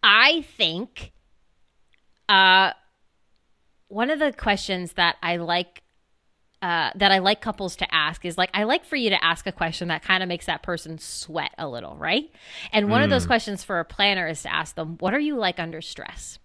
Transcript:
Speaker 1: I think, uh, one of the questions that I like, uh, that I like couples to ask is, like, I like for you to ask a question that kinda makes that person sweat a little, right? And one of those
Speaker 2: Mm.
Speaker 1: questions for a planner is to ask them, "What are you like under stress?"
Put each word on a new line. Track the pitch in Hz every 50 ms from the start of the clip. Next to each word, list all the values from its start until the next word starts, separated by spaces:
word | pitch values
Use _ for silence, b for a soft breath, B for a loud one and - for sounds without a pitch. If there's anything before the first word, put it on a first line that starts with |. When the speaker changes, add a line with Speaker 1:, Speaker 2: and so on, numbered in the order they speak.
| -
Speaker 1:
I | 220 202 220 247 277 320 339 285 - -
think, | - 214 165 160 175 226 - _ - - - _ _ _ _ _ _ _ _ _ _ _ _ _ _ _ _ _ _ _ _ _ _ _ -
uh, | 208 190 190 190 185 190 190 180 - _ _ _ _ _ _ _ _ _ _ _ _ _ _ _ _ _ _ _ _ _ _ _
one | 202 202 233 262
of | 311 294
the | 302 285 -
questions | - - 240 202 190 - - 190 180 180 165 -
that | - 175 170 - - -
I | 170 175
like, | 175 170 165 170 175 180 180 _ - _ _ _ _ _ _ _ _ _ _ _ _ _ _ _ _ -
uh, | 180 170 170 156 123 -
that | 196 202 196 196
I | 190
like | 185 196 214 -
couples | - 226 208 - 202 180 -
to | - 175 - -
ask | 165 151 151 165 - -
is, | 175 165 175
like, | 180 190 -
I | 190 208
like | 220 269 359 -
for | - -
you | 285 240 214
to | 196 175 -
ask | 165 170 - -
a | 196 180
question | - 175 165 160 - 180 175
that | 160 156 -
kinda | - 190 185 185
makes | 180 175 175 -
that | - 165 - -
person | - 175 165 - 160 160 160
sweat | - - - - - - 156 165 151 - - -
a | 160 143
little, | 120 117 110 71 -
right? | 151 151 156 180 254 302 320 B B B B B B B B B
And | 214 208 202
one | 214 240 285
of | 302
those | 285 254 185
Speaker 2:
Mm. | 170
Speaker 1:
questions | 247 233 - - 202 185 -
for | - 196 170
a | 165
planner | _ - - 202 202 202 190 175 160
is | 160 151 -
to | - -
ask | 156 160 - -
them, | - 165 156 170 -
"What | - 185 208
are | 285
you | 294 302 294
like | 254 214 185 180 -
under | 170 165 165 160
stress?" | 165 - - - - - - - - - - - _